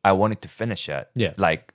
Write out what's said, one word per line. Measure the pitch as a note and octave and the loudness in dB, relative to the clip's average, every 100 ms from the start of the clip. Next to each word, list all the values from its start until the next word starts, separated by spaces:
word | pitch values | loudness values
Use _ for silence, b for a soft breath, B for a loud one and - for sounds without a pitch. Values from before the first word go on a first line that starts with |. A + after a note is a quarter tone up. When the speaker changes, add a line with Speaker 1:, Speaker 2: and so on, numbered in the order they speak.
Speaker 1:
I | G2 | 2
wanted | F#2+ G#2+ G#2+ | 4 2 -2
to | - | -10
finish | - A2+ G#2+ - | -8 -6 -6 -6
it. | C#2+ - - | -8 -8 -4
Speaker 2:
Yeah. | G2+ - | -2 2
Speaker 1:
Like, | F#2 D#2+ - | 0 0 -6